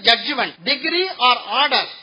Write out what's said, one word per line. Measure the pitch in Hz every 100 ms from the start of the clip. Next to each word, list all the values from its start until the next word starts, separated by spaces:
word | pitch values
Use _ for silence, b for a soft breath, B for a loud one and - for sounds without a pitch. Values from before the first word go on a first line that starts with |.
judgment, | 208 233 - 269 185 - 185
decree | 277 320 349 381
or | - 247 240 - 233
order | 285 233 160 -